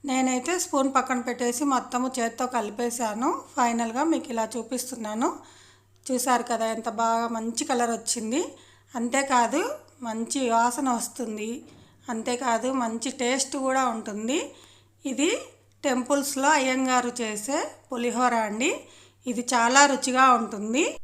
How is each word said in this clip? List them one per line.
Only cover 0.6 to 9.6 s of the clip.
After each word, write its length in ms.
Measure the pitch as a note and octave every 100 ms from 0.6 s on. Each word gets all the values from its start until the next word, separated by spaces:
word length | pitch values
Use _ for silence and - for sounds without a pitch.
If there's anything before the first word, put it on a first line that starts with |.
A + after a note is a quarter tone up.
స్పూన్ 260 | - C#4+ C4+
పక్కన 260 | C4+ B3+ B3+ A#3+
పెట్టేసి 380 | A#3+ A#3+ A#3+ C#4+
మొత్తము 340 | B3+ B3 B3 B3+
చేత్తో 300 | B3+ A3+ A#3 B3+
కలిపేశాను. 760 | B3+ G#3 G#3 A#3+ A#3 A3+ G#3+ C4+ - - -
ఫైనల్గా 460 | A#3+ A#3 A3+ A#3 D#4+
మీకు 160 | D4 -
ఇలా 120 | A#3 A3
చూపిస్తున్నాను. 760 | A#3 A3+ B3 - A#3+ G#3+ G#3+ C#4+ - - - - _ _ _ -
చూసారు 360 | B3+ B3+ A#3+ A#3
కదా, 180 | A3+ A3+ A3+
ఎంత 120 | A#3 G#3
బాగా 240 | A3+ A3+ A#3 A3+
మంచి 260 | A3+ A#3 D4+
కలర్ 240 | B3 A#3 A3+
వచ్చింది. 440 | A3+ A#3+ A3 C4+ B4 - - - _ B3
అంతేకాదు 640 | A#3 C#4 C#4 B3 A3+ C#4